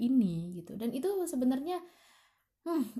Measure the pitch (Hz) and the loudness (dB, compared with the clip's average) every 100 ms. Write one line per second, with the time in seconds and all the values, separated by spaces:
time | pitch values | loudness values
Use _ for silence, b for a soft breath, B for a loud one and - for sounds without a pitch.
0 | 240 262 190 165 175 180 165 196 233 233 | 4 4 4 2 -6 -8 -10 -6 -4 -2
1 | 370 392 339 262 254 262 311 359 - B | 0 0 0 2 2 2 -2 -6 -8 B
2 | B B B B B _ 330 330 214 | B B B B B _ -2 -2 -2